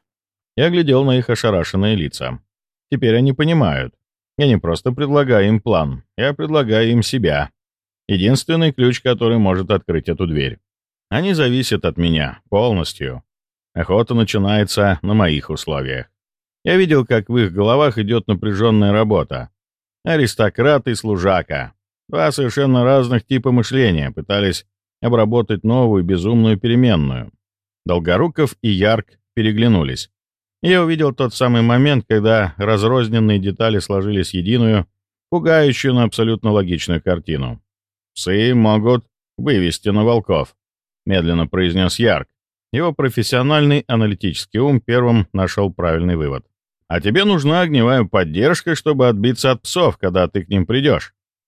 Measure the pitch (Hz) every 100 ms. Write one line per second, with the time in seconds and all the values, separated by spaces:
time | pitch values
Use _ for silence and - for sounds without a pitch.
0 | _ _ _ _ _ - 160 175 151 131
1 | 139 127 120 113 117 95 80 95 104 107
2 | 71 - 64 62 _ _ _ _ _ 135
3 | 117 113 135 131 151 165 101 67 64 -
4 | _ _ _ - 143 101 85 82 135 127
5 | 143 147 135 110 98 110 117 92 76 64
6 | - - 131 143 156 151 120 110 113 120
7 | 104 135 90 71 71 _ _ _ _ _
8 | - 95 98 135 - 165 160 127 123 120
9 | 131 113 117 117 101 92 92 98 - 82
10 | 80 80 90 76 65 58 _ _ _ _
11 | - 113 190 165 131 127 123 101 85 78
12 | 85 80 69 - _ 101 120 98 76 -
13 | 67 64 - _ _ _ _ 85 85 101
14 | 113 120 110 107 98 107 101 - 101 90
15 | 95 107 90 76 - 76 - 71 65 65
16 | - _ _ _ _ _ - 180 185 147
17 | 120 113 101 120 101 90 104 135 147 113
18 | 101 117 - 95 110 98 113 110 101 104
19 | 110 95 - 65 62 _ _ _ _ _
20 | - 160 123 - 107 - 131 147 127 110
21 | 110 98 95 90 78 71 64 - _ _
22 | - 156 156 139 127 143 139 127 123 135
23 | 123 123 - 131 127 123 110 131 117 80
24 | 67 71 80 101 101 87 - _ _ _
25 | 120 117 107 120 110 104 110 123 120 101
26 | 87 92 95 117 110 101 120 120 127 90
27 | 69 64 57 - _ _ _ _ - 87
28 | 82 90 170 156 143 - 110 95 104 110
29 | - _ _ - 110 107 117 101 69 64
30 | - _ _ _ _ _ 175 185 165 160
31 | 147 123 127 - 127 120 117 123 143 135
32 | - 110 107 113 92 78 101 107 110 127
33 | 113 113 107 101 98 90 113 104 - 98
34 | 98 101 87 92 90 120 113 107 80 _
35 | _ _ _ 175 160 160 147 120 135 127
36 | 113 - 113 110 110 104 92 82 - 82
37 | - 87 80 73 64 58 _ _ _ _
38 | _ - 90 101 117 123 110 107 110 123
39 | - _ _ - 143 110 87 - 104 101
40 | 113 120 - 82 65 _ _ _ _ _
41 | - 95 82 85 76 92 90 90 92 -
42 | 117 80 - _ _ _ _ 120 170 151
43 | 135 120 107 123 131 151 147 143 - 117
44 | 107 98 98 78 - 107 139 131 - 123
45 | 123 117 92 98 92 - 101 - 87 82
46 | 90 85 73 65 - _ _ _ - 85
47 | 101 165 208 180 143 170 175 143 117 131
48 | 101 101 82 82 135 170 - 156 156 139
49 | 123 104 117 123 131 127 - 180 156 -
50 | 92 90 87 101 85 101 90 123 143 180
51 | - _ _ _